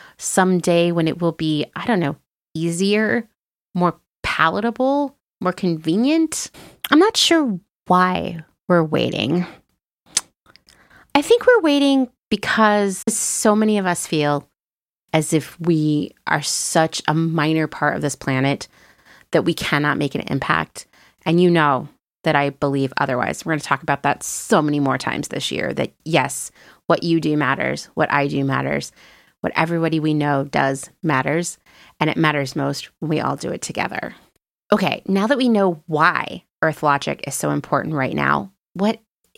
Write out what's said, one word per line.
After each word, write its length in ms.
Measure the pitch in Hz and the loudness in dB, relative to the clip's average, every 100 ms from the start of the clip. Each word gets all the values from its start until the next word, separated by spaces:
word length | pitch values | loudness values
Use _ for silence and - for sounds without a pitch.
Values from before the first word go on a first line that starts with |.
| - - | -20 -14
some 420 | - - 185 180 | -4 2 2 2
day 320 | 180 170 170 | 2 2 2
when 160 | 170 160 | 2 0
it 140 | 170 | 0
will 120 | 170 | -2
be, 340 | 160 160 151 147 - | -2 -2 -2 -4 -6
I 80 | |
don't 160 | - 196 | -2 0
know, 160 | 147 147 _ _ _ | -2 -4 _ _ _
easier, 760 | 160 170 170 196 208 220 233 226 _ _ _ _ | -6 -4 0 2 2 2 -2 -4 _ _ _ _
more 240 | 180 175 - _ _ | 0 0 -2 _ _
palatable, 960 | - - 160 180 233 226 262 285 277 - _ _ | -6 0 0 2 -2 0 0 0 -2 -6 _ _
more 140 | 185 | -4
convenient. 1000 | 180 185 160 160 185 254 320 320 - - - - - - | -2 -2 -2 0 0 2 2 0 -4 -10 -14 -20 -14 2
I'm 80 | 302 | 4
not 160 | 415 | 4
sure 460 | - - 339 269 185 - _ - | 4 2 2 2 -2 -8 _ 0
why 540 | 180 185 180 - 170 - _ - | 2 2 0 -4 -8 -14 _ 0
we're 140 | 175 | 2
waiting. 640 | 156 - - - 110 175 175 - _ _ _ _ _ - - _ _ _ _ - _ - _ | 2 0 0 0 0 0 -2 -8 _ _ _ _ _ -8 -8 _ _ _ _ -20 _ -20 _
I 60 | 285 | -2
think 260 | 285 466 - | 4 4 6
we're 140 | 480 | 4
waiting 480 | 320 285 277 269 247 - _ | 4 4 4 2 0 -6 _
because 760 | 208 - - 214 208 202 185 - | -4 -2 2 4 4 0 -2 -4
so 480 | - - - 220 | -4 -4 0 2
many 220 | 208 220 208 | 4 2 2
of 80 | |
us 220 | 185 170 - | 0 -2 -2
feel 420 | 156 147 143 - _ _ _ _ _ _ | 0 2 0 -4 _ _ _ _ _ _
as 220 | 160 151 | -2 2
if 260 | 156 - - | 0 -2 -4
we 520 | 170 156 151 147 - - - | 0 2 2 0 -2 -8 -2
are 160 | 156 | 0
such 600 | 147 - - 170 160 - - | 0 -4 0 2 2 -2 -2
a 60 | |
minor 540 | 156 165 160 151 160 156 | 0 0 0 0 0 -2
part 300 | - 147 - | -2 -2 -2
of 60 | |
this 140 | 147 - | -4 -4
planet 500 | - 131 139 139 - _ - _ _ - _ | -2 0 0 -2 -6 _ -20 _ _ -20 _
that 120 | 156 | 0
we 80 | 147 | 0
cannot 460 | 160 - 147 147 - | -2 -2 0 0 -2
make 160 | 143 | -2
an 80 | - | -4
impact. 640 | - 135 - 160 156 - - _ _ _ - | -4 -4 -2 -2 -4 -10 -20 _ _ _ 0
And 120 | 170 | 2
you 120 | 180 | 4
know 380 | 175 147 131 143 _ _ _ | 4 2 0 -4 _ _ _
that 140 | 160 147 | -2 0
I 140 | 143 | 0
believe 420 | 139 143 139 131 - | -2 -2 0 -2 -2
otherwise. 480 | 139 123 120 123 - | -2 -2 -4 -4 -4
We're 60 | |
gonna 100 | 156 | -4
talk 200 | - 143 | -2 -2
about 200 | - 143 | 0 -2
that 200 | 143 - | 0 -2
so 380 | - - - 196 | -6 -10 0 2
many 180 | 151 147 | 2 0
more 200 | 139 131 | 0 -2
times 300 | - - - | -4 -6 -6
this 220 | 139 - | -8 -6
year, 220 | - - | -4 -4
that 200 | 139 131 - | -4 -6 -8
yes, 460 | - 160 131 - - - - - - | -2 0 0 -4 -12 -16 -20 -10 -2
what 160 | 170 | -2
you 160 | 170 165 | 0 0
do 160 | 151 | 0
matters, 520 | 151 131 139 131 - - | 0 0 0 -2 -6 -8
what 180 | - 156 | -4 0
I 140 | 143 143 | 0 0
do 180 | 147 | -2
matters, 480 | 135 131 135 143 - - - - _ _ | -2 -2 -2 -4 -8 -14 -20 -20 _ _
what 140 | - - | -6 -2
everybody 440 | 160 170 165 160 | -2 0 0 0
we 120 | 156 | 0
know 320 | 151 147 143 | 0 0 0
does 460 | 139 143 135 135 - _ | -2 0 0 -2 -8 _
matters, 540 | 160 131 139 160 170 - _ - - - | -2 -2 0 -2 -4 -10 _ -20 -20 -4
and 120 | 156 | -2
it 80 | 160 | 0
matters 360 | 156 147 135 | 0 0 -4
most 360 | 147 139 139 - _ | -4 -4 -6 -10 _
when 100 | 151 | -4
we 120 | 151 | -2
all 160 | - 139 | -2 -4
do 140 | - | -6
it 120 | - | -8
together. 520 | - - - - - - _ _ _ _ _ | -8 -6 -6 -6 -10 -12 _ _ _ _ _
Okay, 320 | - 170 - - | 0 0 -2 0
now 220 | 196 220 | 0 2
that 100 | 277 | 2
we 100 | 254 | 4
know 340 | 214 190 156 - | 4 2 0 -2
why 580 | 151 170 165 - 180 - _ | 2 2 2 -4 -10 -16 _
Earth 220 | 160 151 | -2 0
Logic 420 | 151 143 - 143 - | 0 0 -2 -6 -8
is 80 | |
so 140 | - 147 | -4 -2
important 420 | 147 - 143 - | -2 -2 -2 -2
right 200 | 156 131 | -2 -2
now, 380 | 139 139 143 196 - _ | 0 0 0 -2 -12 _
what 260 | 180 208 220 _ _ _ | -2 -2 -2 _ _ _